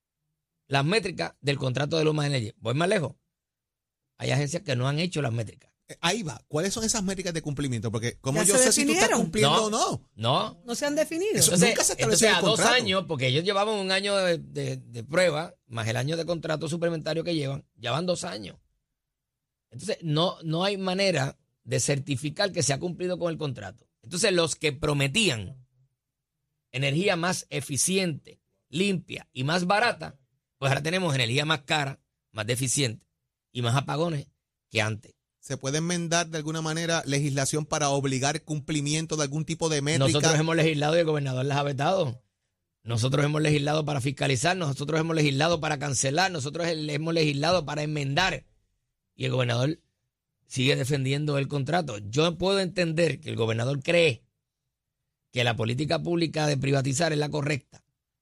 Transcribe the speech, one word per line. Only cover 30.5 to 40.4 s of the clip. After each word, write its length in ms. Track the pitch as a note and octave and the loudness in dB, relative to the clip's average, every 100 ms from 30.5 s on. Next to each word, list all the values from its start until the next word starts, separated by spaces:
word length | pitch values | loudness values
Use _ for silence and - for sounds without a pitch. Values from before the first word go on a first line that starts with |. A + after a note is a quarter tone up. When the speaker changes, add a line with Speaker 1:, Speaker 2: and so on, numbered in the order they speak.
| _ | _
Speaker 1:
pues 120 | C3+ | 0
ahora 120 | C3+ | 0
tenemos 320 | D#3 F#3 F3 | 0 0 0
energía 300 | C3+ A#2 C3+ | 0 0 0
más 180 | D3+ D#3+ | 0 -2
cara, 380 | - D#3 C3+ - _ _ _ | 0 -2 -2 -6 _ _ _
más 140 | G#2+ G#2+ | -6 -2
deficiente 600 | B2 C3 - B2+ A2 _ _ _ _ _ | -2 0 0 0 -2 _ _ _ _ _
y 100 | B2 | -4
más 140 | A#2 C3+ | 0 0
apagones 520 | D3 C#3+ E3+ D3 - _ _ _ _ | 0 -2 -2 -2 -8 _ _ _ _
que 120 | A2 | -2
antes. 320 | G#2+ G#2+ - _ _ _ | 0 -2 -10 _ _ _
Speaker 2:
¿Se 180 | - C3 | -10 -6
puede 200 | C3+ D3+ | -4 -2
enmendar 500 | E3 F3 E3+ E3+ E3 | -2 -2 0 0 0
de 100 | D#3+ | -4
alguna 240 | D3+ D#3+ | -6 -4
manera 400 | D#3+ D#3 E3 E3 C3+ | -2 -2 0 -2 0
legislación 600 | C#3 D3 C#3 C3+ D3+ D3+ | 0 0 0 0 -2 -2
para 240 | D#3+ C#3+ | 0 2
obligar 520 | C#3 C#3 C3+ C#3 D3+ | 2 0 0 0 -2
cumplimiento 720 | - D3+ C3 D3+ C#3+ D#3 D#3+ D#3 | -4 -6 -2 -2 0 -2 -2 -2
de 80 | |
algún 200 | C#3+ D3+ | -2 -2
tipo 240 | D3+ E3 E3 | -4 -2 0
de 140 | D3 | 0
métrica? 240 | C#3+ D#3+ C3+ | 2 2 4
Speaker 1:
Nosotros 280 | D3 D#3+ D3+ | 4 4 4